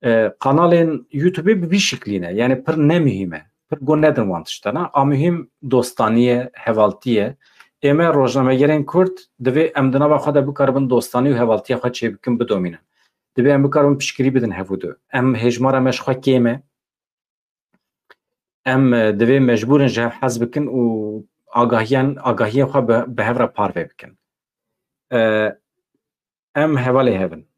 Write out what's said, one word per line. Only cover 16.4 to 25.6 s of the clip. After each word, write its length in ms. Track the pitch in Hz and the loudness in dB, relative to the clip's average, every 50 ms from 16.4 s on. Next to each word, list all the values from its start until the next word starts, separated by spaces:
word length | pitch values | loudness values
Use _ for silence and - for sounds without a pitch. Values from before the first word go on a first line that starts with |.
| 120 117 | 2 0
e. 140 | 117 139 - _ _ _ _ _ _ _ _ _ _ _ _ _ _ _ _ _ _ _ _ _ _ _ _ _ _ _ _ _ - _ _ _ _ _ _ _ _ _ _ | 0 -4 -8 _ _ _ _ _ _ _ _ _ _ _ _ _ _ _ _ _ _ _ _ _ _ _ _ _ _ _ _ _ -20 _ _ _ _ _ _ _ _ _ _
Em, 300 | 135 127 131 135 131 120 | -2 0 2 2 2 2
e, 20 | |
divê 440 | 120 110 107 104 101 117 117 135 139 | 2 2 0 2 2 2 2 4 4
mecbûrin 480 | 135 123 120 110 107 113 139 147 139 131 | 4 2 2 0 2 2 2 4 4 2
ji 120 | 117 117 | 0 -2
hev 100 | 117 117 | -4 -4
hez 300 | - - - 131 117 117 | -6 -4 -4 -4 -2 -2
bikin 260 | 120 117 - 151 147 | -4 -4 -4 -6 -6
û 580 | 127 117 131 120 117 113 110 107 107 107 110 104 _ _ _ _ | -4 -2 -2 -2 0 -2 -2 -6 -6 -8 -10 -14 _ _ _ _
agahiyan, 680 | _ - 110 120 117 117 113 110 110 131 131 131 139 143 | _ -2 0 0 2 2 0 0 0 0 0 0 -2 -4
agahiyê 520 | 135 - 127 117 98 117 107 107 135 139 135 | -4 -4 -4 -2 -2 -2 -2 0 0 -2 0
xwe 180 | 139 143 123 117 | 0 -2 0 2
bi, 280 | 113 113 - - 123 | 0 0 0 -4 -6
bi 60 | - 104 | -6 -4
hev 160 | 110 120 123 | -4 -2 -2
re 140 | 120 107 - | -2 -4 -2
par 180 | - 104 98 | -4 -4 -4
vê 200 | 90 87 80 - | -4 -6 -8 -10
bikin. 280 | _ _ - - _ _ _ _ _ _ _ _ _ _ _ _ _ _ _ _ _ _ _ _ 131 | _ _ -20 -20 _ _ _ _ _ _ _ _ _ _ _ _ _ _ _ _ _ _ _ _ -2
E, 60 | 120 113 110 107 107 107 107 - _ | 0 0 2 0 0 -2 -2 -4 _